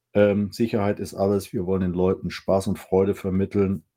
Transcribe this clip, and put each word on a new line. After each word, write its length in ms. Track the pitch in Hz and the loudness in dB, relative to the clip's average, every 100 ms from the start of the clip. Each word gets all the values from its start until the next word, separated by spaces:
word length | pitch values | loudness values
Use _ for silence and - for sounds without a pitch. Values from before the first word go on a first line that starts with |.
| _ | _
Ähm, 360 | 104 104 101 101 | 2 4 2 -2
Sicherheit 480 | - 117 117 101 101 | -2 -2 0 0 -2
ist 160 | 98 | -6
alles. 380 | - 98 101 - | -2 0 0 -2
Wir 120 | 107 | -6
wollen 180 | 90 95 | -2 -2
den 100 | 92 | 0
Leuten 400 | 87 92 95 87 | 0 0 0 -4
Spaß 340 | - - 95 98 | -6 -2 0 0
und 140 | 90 | -6
Freude 340 | - 95 98 | 0 2 2
vermitteln 720 | 92 98 95 98 101 95 95 - | 0 -2 -2 0 0 0 -2 -8